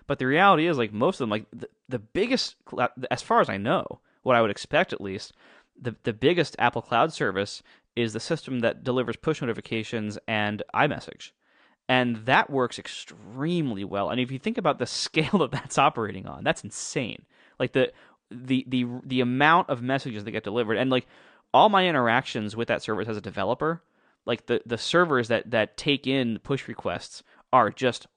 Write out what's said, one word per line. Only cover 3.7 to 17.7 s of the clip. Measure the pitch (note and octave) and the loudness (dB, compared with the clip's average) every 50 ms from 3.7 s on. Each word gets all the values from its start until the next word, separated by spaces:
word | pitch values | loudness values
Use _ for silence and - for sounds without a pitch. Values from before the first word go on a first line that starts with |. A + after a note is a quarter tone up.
| E3+ E3 - - - - _ _ _ _ _ | 0 0 -2 -4 -10 -14 _ _ _ _ _
what | B2+ B2 | 4 4
I | A#2 A2+ | 6 4
would | G#2 | 4
expect | G2+ - - - - D3+ - - - | 2 -4 -6 0 2 2 2 2 -2
at | - | -8
least, | G2+ G2 F#2+ G2+ - - - _ _ - - - _ _ _ - | -6 -8 -8 -8 -10 -14 -18 _ _ -20 -20 -20 _ _ _ -10
the, | B2+ B2 G#2+ - _ | -8 -8 -8 -4 _
the | B2 A2 | -6 -4
biggest | A2 B2+ D3+ F3+ F3 D3+ - - - | 2 2 4 4 4 0 -2 0 0
Apple | A#2 A#2+ - A#2+ - | 0 2 2 0 -4
Cloud | - B2 A#2 C#3+ E3 - | 0 2 2 2 2 0
service | - D3+ G#2+ F2+ F#2+ G2+ - - - - _ _ _ _ _ _ | -2 -4 -2 0 -2 -2 -4 -6 -12 -18 _ _ _ _ _ _
is | A#2+ A#2+ A2+ G#2+ | -2 -2 -2 -2
the | A2+ | -6
system | - - E3+ D3+ - - C3+ B2 | -4 -4 -4 -4 -4 -6 -4 0
that | A#2 A2+ - - - | 0 0 0 -2 -4
delivers | C3 B2 B2+ B2 A#2 A2+ | -2 0 0 0 -2 -4
push | - - D#3+ D3+ - | -4 -2 -2 -2 -2
notifications | D3 A#2+ A2 - - - A#2 A2+ A2 - - A2+ G#2+ G#2+ G2+ - - - | -2 -4 -4 -6 -6 -6 -6 -6 -4 -4 -6 -6 -4 -6 -8 -8 -6 -4
and | A2+ G#2+ G#2 G#2 G#2+ G#2 - - - | -2 -2 0 -2 -2 -4 -8 -4 0
iMessage. | A2 C3+ D3+ G#2 - - - - - - - _ _ _ _ _ _ _ _ _ _ _ - | 2 2 2 0 -4 -8 -14 -16 -18 -20 -20 _ _ _ _ _ _ _ _ _ _ _ 0
And | B2+ B2+ B2 B2 A#2 A2 A2 | 2 2 2 2 0 -2 0
that | B2+ C3+ F#3+ - - | 2 4 4 4 2
works | C#3+ C3+ B2 A#2 - - | 0 -2 -2 -2 -4 -8
extremely | - - - - - - E2 F2+ G#2+ F#2+ A2+ C3 C#3+ E3 F3 F3 D#3 C3 G#2+ F#2+ G2+ | -12 -12 -14 -14 -16 -16 -20 -20 -20 -16 -10 -6 -4 -2 -2 0 -2 -2 -4 -4 -6
well. | F2+ F#2+ G2+ G2 D2+ | -4 -4 -2 -2 0
And | F#2+ B2 | 0 -2
if | B2+ B2 | -2 -4
you | C3+ B2+ | -4 -6
think | - G#3+ A3+ - | -4 -4 -4 0
about | F#3 D#3 C3+ - | 0 0 0 0
the | B2 | -2
<laughs> | - - - - | -4 -4 -6 -8
scale | - - D#3 D#3 C3 - F#3+ | -2 0 -2 0 2 2 2
that | D#3 A#2+ | 2 0
that's | - C3 - - - D3+ | -2 -6 -8 -4 0 2
operating | C#3 D3+ - B2 A2 G2+ - F#2+ G2 | 2 2 2 0 -4 -6 -6 -8 -10
on, | - D2 D2+ G2 | -12 -12 -6 -4
that's | C#3+ D#3+ - - | -4 -4 -4 -6
insane. | G#2+ - - - - - D3+ B2+ G2+ - - - _ _ _ _ _ _ _ | -12 -14 -12 -12 -8 -6 -6 -6 -6 -8 -12 -18 _ _ _ _ _ _ _
Like, | B2+ A#2+ | -4 -2